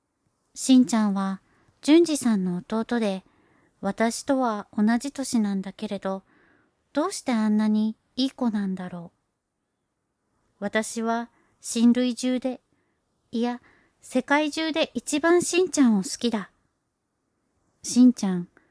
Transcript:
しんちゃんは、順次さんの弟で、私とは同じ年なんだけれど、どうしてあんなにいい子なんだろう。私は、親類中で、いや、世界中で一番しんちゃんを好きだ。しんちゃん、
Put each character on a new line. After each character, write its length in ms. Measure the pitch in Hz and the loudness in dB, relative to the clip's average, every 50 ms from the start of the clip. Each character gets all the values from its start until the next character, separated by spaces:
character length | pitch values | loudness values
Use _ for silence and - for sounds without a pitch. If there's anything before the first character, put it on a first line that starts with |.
| _ _ _ _ _ _ _ _ _ _ _ | _ _ _ _ _ _ _ _ _ _ _
し 200 | - - - 262 | -4 2 4 6
ん 120 | 254 247 - | 6 6 4
ち 80 | 240 | 2
ゃ 80 | 220 214 | 0 0
ん 100 | 202 190 | 0 0
は、 260 | 196 196 190 190 - _ _ _ _ _ _ _ _ - | -2 -4 -4 -6 -8 _ _ _ _ _ _ _ _ 2
順 200 | 277 302 339 349 | 6 6 6 6
次 140 | 311 302 - | 4 0 0
さ 180 | - 240 214 | 0 0 2
ん 80 | 190 185 | 2 0
の 200 | 185 175 180 - - | -2 -2 -4 -6 -6
弟 320 | 220 226 220 - 240 233 | -4 -4 -4 -2 -2 -2
で、 240 | 220 202 190 185 - _ _ _ _ _ _ _ _ _ _ _ | -2 -2 -4 -4 -8 _ _ _ _ _ _ _ _ _ _ _
私 440 | - 196 196 - 226 233 - - - | -6 -6 -2 0 -2 -2 -2 -4 -4
と 160 | - 277 262 | -2 -2 0
は 280 | 254 233 214 208 - - - | 0 -2 -2 -4 -8 -8 -2
同 220 | 214 208 220 233 233 | 0 2 2 2 0
じ 140 | - 277 | -2 -6
年 280 | - - 262 - - 226 | -8 -8 -6 -2 -2 0
な 140 | 208 202 196 | 0 0 -2
ん 80 | 196 | -4
だ 100 | 185 190 | -6 -8
け 160 | - - 220 208 | -10 -12 -10 -8
れ 120 | 202 196 | -8 -6
ど、 240 | - 190 190 196 - _ _ _ _ _ _ _ _ _ _ _ _ _ | -6 -6 -6 -8 -10 _ _ _ _ _ _ _ _ _ _ _ _ _
ど 160 | - 285 320 392 | -4 -2 -2 -2
う 40 | |
し 100 | - - | -4 -6
て 100 | - 269 | -4 -2
あ 160 | 240 220 214 214 | -2 0 2 2
ん 100 | 214 214 | 2 2
な 100 | 214 214 | 2 2
に 280 | 214 214 214 220 220 - _ _ _ | 2 0 0 -2 -4 -8 _ _ _
い 120 | 254 262 269 | -4 -4 -4
い 40 | |
子 180 | - - 254 233 | -4 -4 -4 -2
な 160 | 208 208 202 | -2 -2 -4
ん 80 | 190 185 | -6 -6
だ 160 | 185 180 180 | -8 -10 -12
ろ 220 | 180 175 165 - - _ _ _ _ _ _ _ _ _ _ _ _ _ _ _ _ _ _ _ _ _ _ _ _ _ _ _ _ _ | -12 -14 -16 -18 -20 _ _ _ _ _ _ _ _ _ _ _ _ _ _ _ _ _ _ _ _ _ _ _ _ _ _ _ _ _
う。 40 | 202 | -8
私 400 | 202 - 220 220 - - 226 226 | -4 -2 -2 -4 -4 -6 -6 -4
は、 260 | 226 226 233 240 - _ _ _ _ _ _ | -2 -4 -4 -6 -10 _ _ _ _ _ _
親 340 | - - - 233 226 240 233 | -12 -6 0 4 4 4 4
類 220 | 247 254 254 233 | 4 2 0 -2
中 240 | - - 254 254 247 | -2 -2 -2 -2 -2
で、 200 | - 262 247 - _ _ _ _ _ _ _ _ _ _ _ _ _ _ | -4 -6 -8 -10 _ _ _ _ _ _ _ _ _ _ _ _ _ _
い 120 | - 226 240 | -6 -4 -4
や、 180 | 240 247 240 - _ _ _ _ _ _ _ | -4 -4 -8 -12 _ _ _ _ _ _ _
世 220 | - - - 254 - | -12 -6 -4 -4 0
界 260 | - 285 294 311 294 | 0 0 0 0 -2
中 220 | - 320 320 320 | -4 -4 -4 -2
で 180 | 302 320 302 - - | -2 -2 -2 -2 -4
一 240 | 240 - - 294 302 | -6 -6 -4 -2 0
番 240 | 339 339 349 349 330 | 2 4 4 4 2
し 180 | - 339 359 | 2 0 0
ん 80 | 370 - | 0 0
ち 80 | - 302 | 2 2
ゃ 100 | 269 233 | 4 4
ん 120 | 214 190 | 4 2
を 20 | |
好 80 | 180 - - - | 0 -2 -4 -4
き 140 | - 240 | -4 -2
だ。 180 | 233 208 185 - _ _ _ _ _ _ _ _ _ _ _ _ _ _ _ _ _ _ _ _ _ _ _ _ _ _ - | -2 -4 -6 -10 _ _ _ _ _ _ _ _ _ _ _ _ _ _ _ _ _ _ _ _ _ _ _ _ _ _ -12
し 200 | - - 240 254 | -2 4 6 6
ん 100 | 247 233 | 6 6
ち 120 | - 208 | 4 0
ゃ 80 | 190 185 | -2 -2
ん、 140 | 175 175 - _ _ _ _ | -4 -6 -8 _ _ _ _